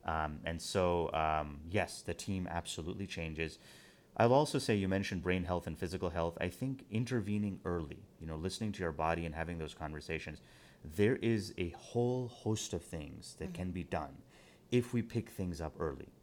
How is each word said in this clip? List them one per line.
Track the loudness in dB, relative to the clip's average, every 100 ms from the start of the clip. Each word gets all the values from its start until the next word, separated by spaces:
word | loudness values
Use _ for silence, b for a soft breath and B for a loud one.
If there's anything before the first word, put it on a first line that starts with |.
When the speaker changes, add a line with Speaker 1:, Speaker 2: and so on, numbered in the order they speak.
| 0
Speaker 1:
Um, | 0 0 -2 -4
and | -4
so, | 0 4 6 4 2
um, | 2 2 2 0 -6 -2
yes, | 0 0 -4
the | -6
team | -6 -2 -2 0
absolutely | -2 -4 -6 -6 -6 -6
changes. | -4 -4 -2 -4 -4 B B B B B 4
I'll | 8
also | 8 6 2
say, | 4
you | 4 4
mentioned | 2 2 0
brain | 2 2
health | 2 0 -2
and | -4
physical | -4 -2 0
health. | 2 0 0
I | -4
think | -2 -4 -4 -2
intervening | -2 0 0 2 0 0 -2
early, | -2 -2 -2 -8 -14 -12
you | -6
know, |
listening | -2 -2 -2 -4
to | 0
your | -2
body | 2 2 2
and | 0
having | -2 -4 -4
those | -6
conversations, | -6 -6 -6 -4 -4 -4 -12 B B B B
there | -8 4 4 6
is | 2 2 0 -4
a | -4
whole | -4 -4 0 2 0 -4
host | -4 0 0 0
of | -4
things | -4 -8 -8 -12 -14 -10
that | -8
Speaker 2:
Mm-hmm. |
Speaker 1:
can | -4 -4
be | -4
done | -2 -2 -2 -10 -20 B B B 2
if | 2 2
we | -2
pick | 0 -4 -4
things | -4 -4 -2
up | -6 -2
early | -4 -4 -12 -16